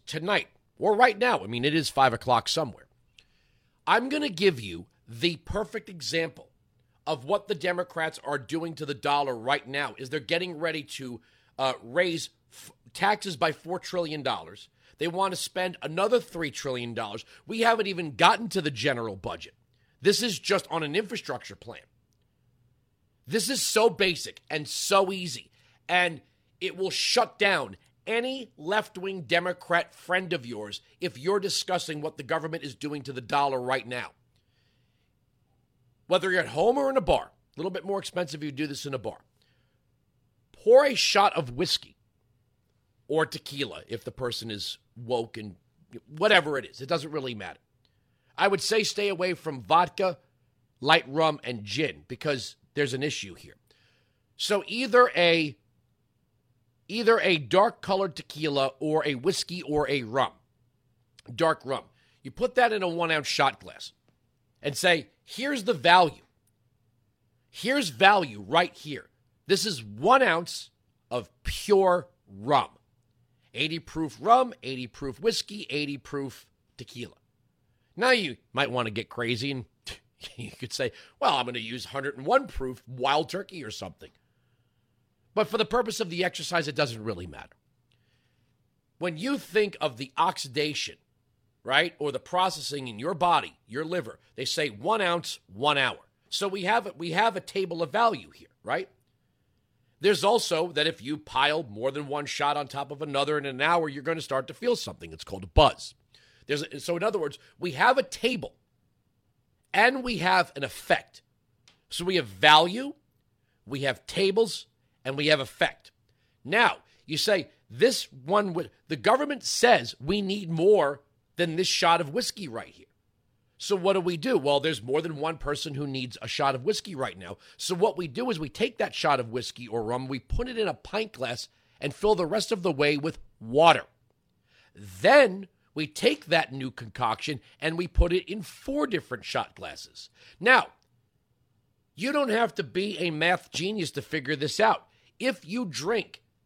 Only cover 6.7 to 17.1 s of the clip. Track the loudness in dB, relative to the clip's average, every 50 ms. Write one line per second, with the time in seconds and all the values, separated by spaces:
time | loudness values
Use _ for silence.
6.7 | _ _ _ _ _ _ _ -6 -6 -4 -2 -2 -2 -2 -2 -4 -6 -2 -2 -2
7.7 | -2 -2 -4 -6 -6 -4 -4 -4 -6 -8 -6 -4 -4 -4 -4 -6 -6 -6 -6 -6
8.7 | -8 -8 -8 -8 -8 -4 -2 0 2 2 0 0 -4 -4 -2 0 0 0 -2 -4
9.7 | -6 -4 -4 -4 -6 -10 -10 -8 -8 -8 -4 -2 -2 -2 -2 -4 -6 -6 -4 -4
10.7 | -4 -6 -8 -10 -12 -12 -12 -12 -12 -14 -16 _ _ _ _ _ _ -2 -2 -2
11.7 | -2 -4 -8 -4 0 0 0 0 0 -4 -6 -10 -14 _ _ _ -20 -20 -20 -20
12.7 | -20 _ _ -20 -4 0 2 2 2 0 -2 -8 -4 -2 -2 -2 -2 -4 -6 -8
13.7 | -8 -8 -6 -4 -4 -4 -2 -2 -4 -4 -2 -4 -4 -4 -6 -12 -18 -20 -20 -20
14.7 | _ _ _ _ _ -4 -4 -2 0 0 0 0 -2 -4 -6 -6 -4 -4 -4 -4
15.7 | -4 -6 -10 -6 -2 0 2 2 2 2 0 -2 -6 -6 -6 -6 -6 -6 -6 -6
16.7 | -4 -4 -6 -6 -6 -6 -6 -6